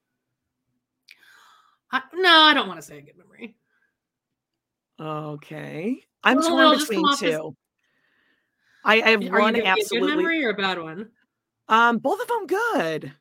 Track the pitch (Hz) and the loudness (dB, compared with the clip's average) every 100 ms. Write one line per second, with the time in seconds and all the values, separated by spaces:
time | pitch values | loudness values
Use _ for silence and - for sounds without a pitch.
0 | _ _ _ _ _ _ _ _ _ _ | _ _ _ _ _ _ _ _ _ _
1 | _ - _ _ _ _ _ _ _ 254 | _ -20 _ _ _ _ _ _ _ -8
2 | 247 339 370 330 311 285 190 170 147 147 | -6 0 4 6 6 4 -2 -10 -18 -20
3 | 143 _ _ _ 226 _ _ _ _ _ | -20 _ _ _ -20 _ _ _ _ _
4 | _ _ _ _ _ _ _ _ _ - | _ _ _ _ _ _ _ _ _ -16
5 | 156 151 151 147 151 156 147 147 190 262 | -10 -10 -10 -14 -16 -16 -14 -8 -6 -6
6 | _ _ - 262 330 330 320 285 302 202 | _ _ 0 2 2 4 4 4 0 -2
7 | 294 277 175 156 156 151 _ _ _ _ | 0 -2 -2 -4 -6 -14 _ _ _ _
8 | _ _ _ _ _ _ _ _ - 220 | _ _ _ _ _ _ _ _ 2 4
9 | 220 226 190 214 214 233 208 190 196 226 | 4 2 2 2 2 2 0 0 0 -2
10 | 190 302 359 320 262 202 196 180 160 160 | -2 0 -2 -2 -2 -2 -4 -4 -8 -12
11 | 214 _ _ _ _ _ - 220 233 233 | -16 _ _ _ _ _ 0 2 4 2
12 | 262 392 480 466 349 370 466 349 165 156 | -2 -4 -4 -6 -4 -2 -2 -2 -2 -4
13 | 151 - | -10 -18